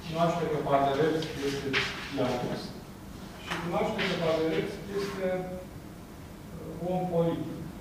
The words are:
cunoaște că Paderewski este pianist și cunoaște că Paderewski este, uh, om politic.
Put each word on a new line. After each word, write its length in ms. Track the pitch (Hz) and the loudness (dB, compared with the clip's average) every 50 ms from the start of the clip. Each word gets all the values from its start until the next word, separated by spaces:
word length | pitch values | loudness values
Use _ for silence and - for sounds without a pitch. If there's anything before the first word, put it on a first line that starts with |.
| - | -6
cunoaște 360 | 165 156 165 170 170 170 165 160 147 | -4 2 4 4 4 4 4 2 2
că 80 | 151 143 - | 2 0 2
Paderewski 720 | 143 143 135 139 139 139 139 156 160 160 160 156 - - 139 139 139 | 4 6 6 6 6 6 6 4 4 4 2 0 -2 -4 -2 0 0
este 180 | 139 139 - 135 131 - - - - - - - 143 | 0 0 0 0 0 2 0 0 -4 -6 -8 -4 -2
pianist 560 | 135 127 123 120 120 - - - - - - - - - - - - - - - - - - - - - | 0 0 2 2 0 0 -2 -2 -4 -6 -8 -10 -10 -12 -12 -12 -12 -12 -12 -12 -12 -12 -12 -12 -12 -6
și 80 | - - 170 170 | -4 -4 -4 -2
cunoaște 380 | 170 165 214 220 226 220 214 202 190 | 0 2 2 2 2 2 0 0 0
că 80 | 175 170 170 | 2 2 2
Paderewski 680 | 160 160 160 160 160 160 - - - - - - 196 196 196 196 | 2 4 4 4 4 2 2 0 0 -4 -6 -8 -4 -2 -2 -2
este, 260 | 196 190 190 190 185 185 185 | -2 -2 0 0 0 0 0
uh, 1500 | 185 185 185 185 - - - - - - - - - - - - - - - - - - - 156 156 160 160 170 170 180 180 | -2 -4 -6 -8 -8 -10 -12 -12 -12 -12 -12 -14 -14 -14 -14 -14 -12 -14 -12 -12 -12 -12 -10 -10 -8 -8 -6 -4 -2 0 2
om 100 | 180 180 175 165 | 2 2 4 4
politic. 460 | 170 170 170 156 135 - - - - - - - - | 4 4 4 4 0 -2 -4 -4 -6 -8 -8 -10 -12